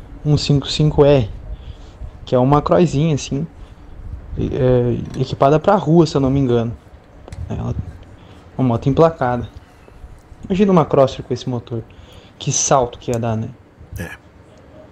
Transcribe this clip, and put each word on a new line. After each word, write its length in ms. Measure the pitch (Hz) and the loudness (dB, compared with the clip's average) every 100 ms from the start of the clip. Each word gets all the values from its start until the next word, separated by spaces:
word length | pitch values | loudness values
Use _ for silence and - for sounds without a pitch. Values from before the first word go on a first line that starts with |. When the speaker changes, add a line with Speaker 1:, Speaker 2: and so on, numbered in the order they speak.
| - - | -20 -8
Speaker 1:
um 120 | 151 147 | 0 0
cinco 320 | - 143 - | 2 0 0
cinco 360 | - 151 147 | 0 2 6
R, 240 | 143 143 107 - - - - - - - - - | 6 6 2 -6 -14 -14 -14 -18 -20 -18 -18 -16
que 100 | - | -2
é 40 | 127 | 0
uma 240 | 127 143 | 4 2
Croizinha, 520 | 143 175 170 135 160 | 4 2 2 2 0
assim, 320 | 143 - 139 165 - - - - - - - - - | -2 -4 -6 -6 -12 -20 -20 -20 -18 -14 -14 -12 -6
e, 120 | 110 | -4
é, 640 | 110 127 123 120 117 - - | -2 2 2 0 -2 -6 -6
equipada 380 | 131 - 139 156 | -6 0 2 4
pra 160 | 156 | 2
rua, 320 | 202 151 170 156 | 2 4 4 4
se 100 | 147 | 2
eu 40 | |
não 100 | 135 | 0
me 80 | 139 | 0
engano. 380 | 135 120 113 117 - - - - - - - | 2 0 0 -8 -16 -20 -20 -20 -18 -14 -10
Ela, 260 | - 117 - - - - - - - - - | -8 -6 -6 -10 -16 -20 -20 -20 -20 -16 -4
uma 120 | 131 | -2
moto 200 | 117 139 | 0 0
emplacada. 600 | 135 160 160 127 123 117 - - - - - - - - - | 4 4 2 -2 -2 -6 -14 -20 -20 -20 -20 -20 -20 -20 -20
Imagina 260 | - 185 202 | -6 0 4
uma 140 | 180 | 4
Crosser 400 | 143 139 131 - | 4 4 2 0
com 100 | - | -8
esse 140 | 123 - | -8 -6
motor. 340 | 123 - 117 - - - - - - | -8 -8 -10 -10 -18 -20 -20 -20 -10
Que 140 | - | -6
salto 480 | - - 143 120 - | -4 0 2 0 -4
que 100 | - | -6
ia 80 | 120 | -4
dar, 180 | 117 110 | -2 -4
né? 120 | 113 - - _ - - | -6 -12 -20 _ -18 -12
Speaker 2:
É. 120 | 87 - - - - - - - - | -12 -14 -20 -20 -20 -20 -20 -20 -20